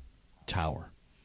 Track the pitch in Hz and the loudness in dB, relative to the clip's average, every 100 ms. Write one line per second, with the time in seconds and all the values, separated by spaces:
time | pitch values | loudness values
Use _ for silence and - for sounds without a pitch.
0 | - - - - - 92 80 76 85 - | -14 -18 -20 -14 -2 2 2 0 -6 -14
1 | - - | -20 -20